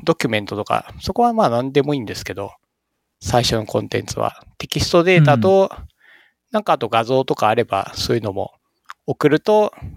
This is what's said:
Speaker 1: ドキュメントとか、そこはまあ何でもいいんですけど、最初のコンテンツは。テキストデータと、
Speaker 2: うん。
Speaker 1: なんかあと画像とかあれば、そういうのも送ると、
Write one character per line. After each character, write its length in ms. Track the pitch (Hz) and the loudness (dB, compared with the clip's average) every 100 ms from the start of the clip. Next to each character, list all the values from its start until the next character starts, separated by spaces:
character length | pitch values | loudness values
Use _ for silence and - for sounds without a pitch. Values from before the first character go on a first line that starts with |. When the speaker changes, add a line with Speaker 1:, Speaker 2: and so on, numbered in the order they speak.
Speaker 1:
ド 100 | - | -4
キ 120 | 160 123 | -2 0
ュ 20 | |
メ 120 | 110 | -2
ン 40 | |
ト 100 | 101 | -4
と 120 | 104 101 | -6 -2
か、 260 | - - - | -4 -4 -12
そ 140 | - | -6
こ 80 | 196 | 0
は 100 | 240 | 0
ま 140 | 220 165 | 2 2
あ 20 | |
何 240 | 117 135 | 2 0
で 80 | 139 | 0
も 140 | 139 | 0
い 20 | 143 | -2
い 40 | |
ん 40 | |
で 100 | 98 | -6
す 120 | - - | -10 -10
け 80 | |
ど、 180 | 98 98 - _ _ _ _ _ _ | -10 -10 -14 _ _ _ _ _ _
最 220 | 101 120 | -2 0
初 100 | - | 0
の 100 | 113 | -2
コ 160 | 104 113 | -2 -4
ン 80 | 104 | -4
テ 140 | 104 | -6
ン 20 | |
ツ 160 | 101 - | -6 -4
は。 240 | 110 - - - | -4 -6 -20 -16
テ 80 | - | -8
キ 140 | 151 | -4
ス 100 | - | 0
ト 140 | 175 | 2
デ 180 | 170 180 | 4 6
ー 20 | |
タ 140 | 147 131 | 6 6
と、 320 | 185 190 190 | 4 4 2
Speaker 2:
う 20 | |
ん。 120 | - - _ _ _ _ _ _ | -4 -20 _ _ _ _ _ _
Speaker 1:
な 100 | 214 | -4
ん 40 | |
か 100 | 208 | 0
あ 40 | 156 | -2
と 120 | 110 | 0
画 140 | 113 | 0
像 200 | 113 131 | 2 0
と 100 | 131 | 0
か 140 | - 107 | 2 2
あ 60 | |
れ 100 | 113 | 2
ば、 280 | 107 98 - | 0 -2 -4
そ 180 | - - | -6 -2
う 40 | 120 | -2
い 20 | |
う 20 | |
の 120 | 110 | -2
も 180 | 95 - _ _ _ - - - | -6 -8 _ _ _ -20 -14 -8
送 200 | 127 147 | 0 2
る 100 | 151 | 2
と、 320 | - 214 208 - - | 2 2 2 -4 -18